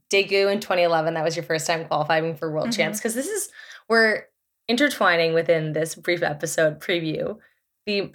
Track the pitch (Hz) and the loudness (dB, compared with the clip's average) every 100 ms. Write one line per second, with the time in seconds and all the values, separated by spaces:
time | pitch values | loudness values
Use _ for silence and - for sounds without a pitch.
0 | - 196 196 196 196 202 - 180 175 165 | -2 0 2 2 2 0 0 2 2 2
1 | 160 165 160 165 156 160 151 165 160 156 | 0 0 -2 -2 -4 -2 -2 -2 -2 -2
2 | 147 165 165 151 160 151 220 214 160 214 | 0 0 0 -4 -4 -4 -2 0 -2 -2
3 | 226 226 311 415 - - - - - 226 | -4 -4 -4 -6 -8 -14 -20 -12 0 4
4 | 220 208 - _ _ _ - 240 - - | 4 2 -6 _ _ _ -4 0 2 2
5 | 190 170 165 165 165 165 156 151 160 - | 2 4 2 2 2 2 0 -2 -4 -4
6 | - 175 160 147 160 - 156 151 - 175 | -4 -2 -2 -4 -4 0 0 0 -2 -2
7 | 160 156 165 214 _ _ _ _ - 202 | -2 -4 -4 -8 _ _ _ _ -4 -4
8 | 165 | -4